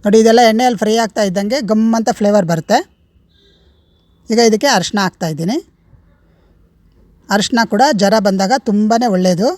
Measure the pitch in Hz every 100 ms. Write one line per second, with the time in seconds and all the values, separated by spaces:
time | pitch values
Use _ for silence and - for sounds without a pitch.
0 | 208 220 226 226 240 220 254 226 214 226
1 | 226 - 202 185 202 262 208 214 220 226
2 | 226 - 202 208 175 165 - 240 370 _
3 | _ _ _ _ _ _ _ _ _ _
4 | _ _ _ 220 233 214 285 226 170 214
5 | 190 _ 170 151 165 285 - _ _ _
6 | _ _ _ _ _ _ _ _ _ _
7 | _ _ _ 202 - 240 226 208 269 254
8 | 202 220 202 190 190 269 - 208 214 226
9 | 240 185 185 175 233